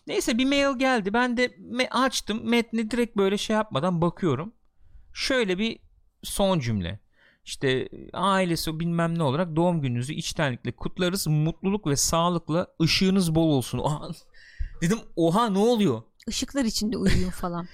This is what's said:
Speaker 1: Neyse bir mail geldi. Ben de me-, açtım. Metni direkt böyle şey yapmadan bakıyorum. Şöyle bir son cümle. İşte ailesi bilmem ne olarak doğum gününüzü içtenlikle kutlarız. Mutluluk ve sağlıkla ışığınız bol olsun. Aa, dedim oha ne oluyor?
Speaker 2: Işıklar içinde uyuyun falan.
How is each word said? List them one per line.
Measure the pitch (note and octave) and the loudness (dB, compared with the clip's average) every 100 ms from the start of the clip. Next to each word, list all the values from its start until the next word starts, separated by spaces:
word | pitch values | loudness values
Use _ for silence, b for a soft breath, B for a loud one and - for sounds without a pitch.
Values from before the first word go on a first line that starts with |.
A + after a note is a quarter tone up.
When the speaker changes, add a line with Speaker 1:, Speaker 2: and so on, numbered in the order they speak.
| - | -6
Speaker 1:
Neyse | G4+ D#4+ A#3 | -4 0 0
bir | C4+ | 2
mail | C#4 C#4 B3+ | 2 2 2
geldi. | C4 B3 G3 | 2 2 0
Ben | A#3 B3 A#3+ | 0 0 0
de | B3 | -2
me-, | A3 F3 A#3+ B3+ | -4 -8 -4 -2
açtım. | A#3+ C4 - - A3 A3+ | 0 0 -2 -4 -4 0
Metni | A#3 A3+ A3+ A3 | 0 0 -2 -2
direkt | A#3+ A#3 G3 | 0 0 2
böyle | F#3+ G3+ | 2 2
şey | - G#3+ | 0 0
yapmadan | - C3 F3+ E3+ | 0 -2 0 2
bakıyorum. | E3+ - F3 C3 G#3 - _ _ - - - | 0 0 0 0 -4 -14 _ _ -20 -20 -16
Şöyle | - - C4 G3+ F3+ | -6 0 2 2 0
bir | A3+ - - _ _ _ | -2 -6 -16 _ _ _
son | - - G3 F3 | -6 0 2 2
cümle. | A#2+ G#2 E2+ G#2 _ b b b - | 0 -2 -2 -8 _ b b b -16
İşte | - C3+ C3 - - - | -4 0 0 -2 -12 -12
ailesi | - F#3+ F#3+ F3+ E3 E3 D#3 | -2 0 2 2 0 -4 -4
bilmem | E3+ E3+ E3 E3+ | -2 0 0 0
ne | |
olarak | C#3+ D3 F3 D#3 | 0 0 0 2
doğum | F3+ E3+ | 2 2
gününüzü | C3+ A#2+ B2+ | 0 -2 -4
içtenlikle | D#3 - - C#3+ A#2+ B2 | -6 -6 -2 -2 -2 -8
kutlarız. | - - - F3+ G3 D#3 | -6 -6 -2 -2 0 0
Mutluluk | D3+ D#3 - F#3+ G#3 D3+ | 0 0 -2 -2 -2 0
ve | C#3 | 0
sağlıkla | - E3 F3 E3+ - E3 F#3+ - | 0 2 2 0 -2 -2 -2 0
ışığınız | E3 - F#3+ G3 E3+ D#3 | 0 2 2 2 2 2
bol | E3 | 4
olsun. | C#3 - B2 | 2 0 -4
Aa, | C#3 D3+ - - - B B B B B | -4 -4 -8 -14 -18 B B B B B
dedim | E3+ A3+ - - | 0 0 -4 0
oha | E3 G3 A#3+ | 2 4 2
ne | F#3+ | 4
oluyor? | A3+ A#3 F#3 A2+ - _ - | 4 4 2 0 -6 _ -8
Speaker 2:
Işıklar | - C4 C#4 A3+ | -6 -4 -2 0
içinde | - G#3+ - | 0 -2 0
uyuyun | G3 F#3 F#3 | 4 4 4
falan. | - F3+ E3+ E3+ | -2 -4 -6 -8